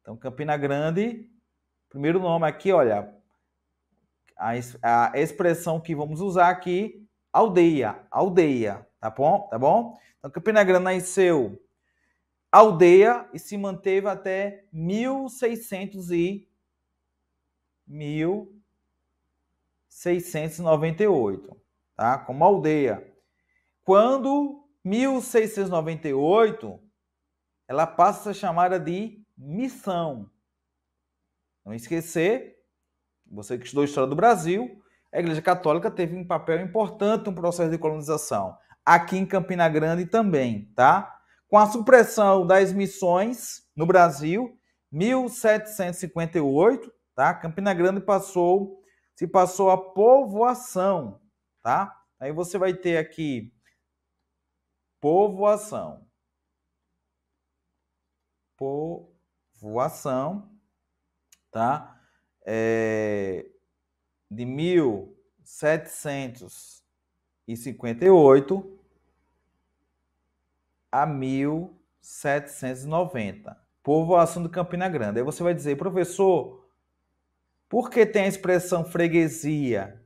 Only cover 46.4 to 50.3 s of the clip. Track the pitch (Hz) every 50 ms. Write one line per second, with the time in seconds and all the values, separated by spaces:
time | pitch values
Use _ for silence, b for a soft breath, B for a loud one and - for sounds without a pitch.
46.4 | 151 139 135 147 175 226 262 - - - _ _ _ _ _ - 135 156 175 170
47.4 | - 165 160 - 196 202 196 170 170 185 190 196 190 - 202 196 196 - - 180
48.4 | 175 175 180 202 196 196 - b b b b b b b b _ - 170 - 196
49.4 | 180 180 185 - 196 190 185 185 185 - - 190 208 233 254 277 277 220